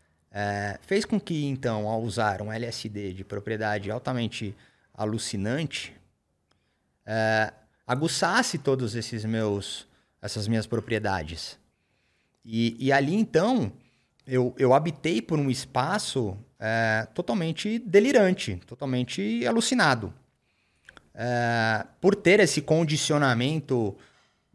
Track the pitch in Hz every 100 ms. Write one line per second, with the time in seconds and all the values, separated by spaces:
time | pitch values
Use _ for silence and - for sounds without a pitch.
0 | _ _ _ 101 104 101 104 - - 196
1 | - 208 - 160 143 131 131 110 104 113
2 | 113 98 107 95 104 110 117 - 113 101
3 | 101 90 95 104 113 107 107 107 98 120
4 | - 123 113 - 104 - _ _ _ -
5 | 107 110 - 101 104 139 156 - - -
6 | _ _ _ _ _ _ _ _ _ _
7 | 104 113 110 110 110 - _ _ - 131
8 | 160 - - 208 - 143 143 131 117 117
9 | 110 113 110 110 107 101 - - - _
10 | _ _ 104 110 104 113 104 110 - 107
11 | 104 95 80 82 - - _ _ _ _
12 | _ _ _ _ 117 113 117 117 135 139
13 | 139 202 220 160 208 254 104 - _ _
14 | _ _ - 127 123 - 127 135 160 -
15 | 160 214 - 156 139 127 - 127 143 202
16 | - - 110 98 - - 110 113 113 110
17 | 110 - 175 220 165 160 208 226 233 196
18 | 247 262 185 185 - 90 - - 139 127
19 | 123 - 202 233 240 233 226 254 160 120
20 | 92 - _ _ _ _ _ _ - -
21 | _ - 120 120 120 117 113 107 - _
22 | 185 202 170 208 185 - - 160 160 151
23 | - 147 135 117 131 156 - 127 104 -
24 | - _ _ _ _